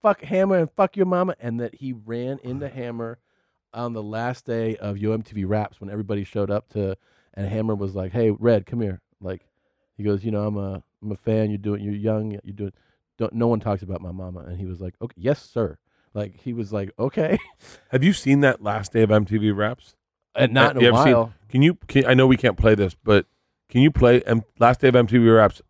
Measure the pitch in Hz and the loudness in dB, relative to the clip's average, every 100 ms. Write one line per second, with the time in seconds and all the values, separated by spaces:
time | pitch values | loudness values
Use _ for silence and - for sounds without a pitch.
0 | 220 196 139 185 196 185 165 - 190 202 | 0 -2 -4 -2 0 0 -2 -2 -2 0
1 | 185 180 185 - 120 117 120 - 135 120 | -2 0 -4 -6 -10 -8 -10 -10 -14 -14
2 | 107 117 123 135 123 131 143 131 120 117 | -10 -10 -8 -10 -10 -12 -12 -12 -12 -10
3 | 113 120 _ _ _ _ _ 113 120 113 | -12 -14 _ _ _ _ _ -10 -10 -8
4 | 104 107 120 127 - 113 113 110 104 101 | -8 -6 -6 -8 -8 -4 -4 -6 -8 -6
5 | 107 110 110 107 95 107 104 _ 98 104 | -4 -4 -6 -8 -4 -4 -4 _ -12 -10
6 | 101 101 95 107 101 101 - 107 98 95 | -6 -6 -6 -6 -4 -4 -6 -6 -6 -6
7 | _ _ _ - 98 110 110 104 98 95 | _ _ _ -10 -6 -4 -4 -4 -6 -6
8 | 92 120 113 98 117 110 92 120 107 92 | -6 0 0 0 0 0 -2 -6 -6 -8
9 | _ _ 95 92 _ _ _ _ _ - | _ _ -14 -14 _ _ _ _ _ -8
10 | 104 101 110 104 104 104 98 95 _ _ | -4 -2 -2 -4 -4 -6 -8 -10 _ _
11 | 107 101 - 110 107 104 104 104 101 104 | -12 -10 -4 -2 -2 -4 -6 -6 -6 -4
12 | 107 107 107 101 - 101 101 _ _ _ | -2 -2 -4 -10 -14 -12 -12 _ _ _
13 | _ _ 113 113 117 113 110 101 95 90 | _ _ -8 -2 0 0 -2 -6 -6 -10
14 | 90 92 92 90 - 90 95 90 92 - | -10 -12 -14 -14 -14 -12 -10 -10 -12 -12
15 | 120 - 101 147 - 120 101 73 _ _ | -16 -8 -4 -4 -6 -6 -6 -6 _ _
16 | _ 107 104 87 - 117 104 104 98 - | _ -10 -10 -12 -12 -10 -6 -6 -8 -6
17 | 127 - 160 - - _ - - _ 131 | -6 -4 -2 -2 -6 _ -20 -20 _ 0
18 | 156 190 - 139 139 - 104 107 98 117 | 2 2 2 4 4 0 -4 -6 -4 2
19 | 110 107 101 107 107 101 104 123 _ _ | 4 4 2 0 0 -2 -4 -6 _ _
20 | _ _ _ - 127 123 117 131 120 117 | _ _ _ -2 0 4 2 4 4 6
21 | 147 120 113 - _ 127 151 180 - 135 | 4 4 0 -8 _ 2 2 2 -2 0
22 | 123 127 131 127 123 92 110 104 95 - | 4 4 6 4 2 2 4 4 2 -4
23 | - 104 - _ _ _ _ 120 143 - | 2 2 2 _ _ _ _ 4 4 6
24 | 123 123 - 113 110 _ 117 127 135 123 | 6 4 4 -2 -2 _ 2 4 4 4
25 | 117 120 113 113 104 - | 4 4 6 8 6 2